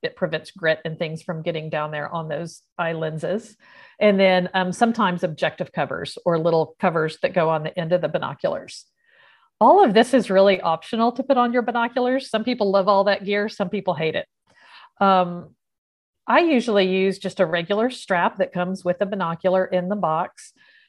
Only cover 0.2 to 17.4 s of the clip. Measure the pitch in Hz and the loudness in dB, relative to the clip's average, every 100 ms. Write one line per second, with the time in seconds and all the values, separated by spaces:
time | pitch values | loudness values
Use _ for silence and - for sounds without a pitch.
0.2 | 170 156 - - 160 160 165 160 165 160 | -4 -4 -8 -4 -2 -2 -4 -6 -8 -8
1.2 | - 160 165 160 160 156 151 151 147 170 | -10 -8 -6 -6 -4 -6 -4 -6 -6 -8
2.2 | 160 151 170 - _ - 170 165 160 156 | -6 -8 -8 -12 _ -6 -4 -4 -6 -6
3.2 | 160 202 - - _ - - - 208 190 | -6 -6 -8 -20 _ -20 -16 0 2 4
4.2 | 190 180 180 190 185 170 233 226 196 175 | 4 4 0 -2 -2 0 0 2 0 0
5.2 | 180 151 156 - 165 - 139 - - - | -4 -4 -4 -4 -8 -4 -4 -6 -10 -6
6.2 | - 165 170 165 156 - 190 160 156 - | -2 0 2 2 0 -2 0 0 -2 -2
7.2 | 180 185 160 160 156 - 165 180 160 175 | -2 0 0 0 -4 -6 -2 -2 -2 -4
8.2 | 170 135 - - - - - _ _ _ | -6 -6 -6 -6 -10 -20 -20 _ _ _
9.2 | _ _ _ - 233 359 330 202 247 262 | _ _ _ 2 6 8 6 6 4 2
10.2 | 196 190 196 190 170 160 - 226 233 247 | 2 4 4 4 0 -4 -4 -2 0 0
11.2 | 269 269 240 247 240 233 233 247 247 262 | 0 2 2 0 -2 -2 -2 -2 0 -2
12.2 | 269 220 233 247 202 196 185 196 196 196 | -2 -4 -2 -2 2 2 4 4 2 0
13.2 | 196 202 208 - 185 208 185 156 160 - | -2 -2 -2 -4 -4 -4 -4 -2 -2 -4
14.2 | - _ _ _ - - - - 196 190 | -8 _ _ _ -20 -20 -14 0 4 4
15.2 | 180 175 - _ _ _ _ _ _ _ | 2 -4 -14 _ _ _ _ _ _ _
16.2 | - 269 339 262 233 202 190 190 190 190 | 0 2 4 2 2 2 2 2 0 -2
17.2 | 185 - | -6 -2